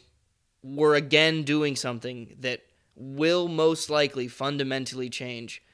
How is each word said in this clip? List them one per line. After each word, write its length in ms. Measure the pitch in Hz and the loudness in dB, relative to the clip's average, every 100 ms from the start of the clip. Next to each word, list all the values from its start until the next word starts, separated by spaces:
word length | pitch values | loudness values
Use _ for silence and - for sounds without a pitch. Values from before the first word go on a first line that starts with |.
| _ _ _ _ _ _ | _ _ _ _ _ _
we're 340 | 131 139 151 147 | -8 2 4 4
again 480 | 143 151 160 160 | 6 4 6 2
doing 320 | 143 151 147 131 | 0 0 0 -2
something 600 | 131 117 120 123 113 101 | -4 -6 -8 -10 -14 -8
that 240 | 127 120 _ _ _ - | -6 -6 _ _ _ -18
will 520 | 131 139 160 175 175 | -10 0 2 2 2
most 420 | 160 160 160 - | 2 2 2 0
likely 380 | 151 147 131 123 | 0 0 0 -6
fundamentally 800 | - 135 143 135 131 127 131 127 | -4 -4 -2 -2 -4 -4 -6 -8
change 540 | - 123 120 113 - _ | -8 -8 -10 -12 -16 _